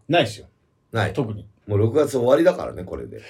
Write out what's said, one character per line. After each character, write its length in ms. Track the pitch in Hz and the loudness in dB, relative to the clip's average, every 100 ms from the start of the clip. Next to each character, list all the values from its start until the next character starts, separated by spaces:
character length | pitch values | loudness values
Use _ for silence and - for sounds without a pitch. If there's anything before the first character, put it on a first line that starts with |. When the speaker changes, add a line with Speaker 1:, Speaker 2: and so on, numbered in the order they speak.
| - | -2
Speaker 1:
な 120 | 170 | 0
い 60 | 127 | 0
っ 20 | |
す 120 | - | -6
よ。 60 | - _ _ _ _ | -20 _ _ _ _
Speaker 2:
な 160 | 113 78 | -4 -2
い。 60 | |
Speaker 1:
特 200 | 101 113 | -2 -6
に。 140 | 107 - _ - | -8 -14 _ -2
Speaker 2:
も 120 | 101 | 0
う 20 | |
六 180 | 113 139 | 2 2
月 140 | 143 | 0
終 100 | 135 | 2
わ 160 | 120 151 | 4 6
り 60 | |
だ 100 | 175 | 4
か 140 | 175 65 | 2 -6
ら 60 | |
ね、 100 | - | -10
こ 140 | 90 67 | -10 -10
れ 100 | 57 | -12
で。 140 | - | -16